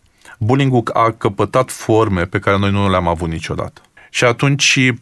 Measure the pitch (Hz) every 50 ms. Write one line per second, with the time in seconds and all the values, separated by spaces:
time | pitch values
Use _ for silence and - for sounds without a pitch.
0 | _ _ _ _ - - - - 110 104 127 139 139 135 127 120 110 - - -
1 | 113 113 113 - - 113 98 - 107 98 - 131 131 - - - - - 110 110
2 | 113 107 95 90 87 90 - 101 - 101 98 98 101 101 98 101 101 98 92 92
3 | 85 85 87 80 87 82 82 78 - - 78 - - - - - _ _ _ -
4 | - _ - - 127 120 117 - 143 139 143 139 - - - 139 131 127 117 117